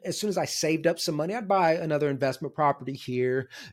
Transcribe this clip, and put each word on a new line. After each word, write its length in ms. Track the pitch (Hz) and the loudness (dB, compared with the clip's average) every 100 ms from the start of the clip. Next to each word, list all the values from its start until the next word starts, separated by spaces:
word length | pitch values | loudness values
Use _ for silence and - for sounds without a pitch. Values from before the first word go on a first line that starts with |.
as 160 | 185 - | -6 -4
soon 100 | 208 | -2
as 80 | 180 | 0
I 80 | 143 | -2
saved 420 | - 156 160 165 | 0 0 2 2
up 120 | 165 | 0
some 160 | - 147 | -2 -2
money, 200 | 160 233 | -2 -4
I'd 120 | 196 | 0
buy 260 | 196 165 | 4 4
another 360 | 165 165 147 147 | 4 0 0 0
investment 460 | 135 135 131 143 - | 0 -2 -2 -6 2
property 380 | 147 143 131 | 2 2 -4
here. 560 | 135 - 123 127 131 127 - - | -8 -4 0 0 0 -4 -10 -12